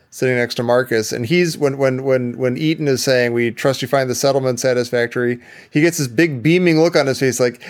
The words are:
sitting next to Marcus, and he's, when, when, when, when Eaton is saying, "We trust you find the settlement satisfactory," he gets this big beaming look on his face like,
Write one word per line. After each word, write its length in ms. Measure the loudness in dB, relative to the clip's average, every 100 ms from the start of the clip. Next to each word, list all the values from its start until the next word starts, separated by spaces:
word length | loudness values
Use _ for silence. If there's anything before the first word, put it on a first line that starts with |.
| _
sitting 260 | -4 0 0
next 180 | 0
to 80 | -2
Marcus, 500 | 0 0 2 -2 -2
and 140 | -4 0
he's, 320 | 0 0 0
when, 180 | -2 0
when, 260 | 0 0
when, 360 | 0 0 0 -2
when 180 | -2 0
Eaton 320 | -2 0 0
is 160 | 0
saying, 300 | 0 2 2
"We 160 | 0 -2
trust 320 | 0 -2 -2
you 60 | -2
find 200 | -2 0
the 60 |
settlement 440 | 0 0 0 0 -2
satisfactory," 800 | 0 0 -2 -2 -2 -2 -2 -4 -8 -20 -6
he 120 | 0
gets 160 | 2 2
this 100 | -2
big 340 | 0 0 0
beaming 380 | 2 2 4 4
look 160 | 4 4
on 100 | 2
his 140 | 0
face 180 | 0 2
like, 240 | 0 -2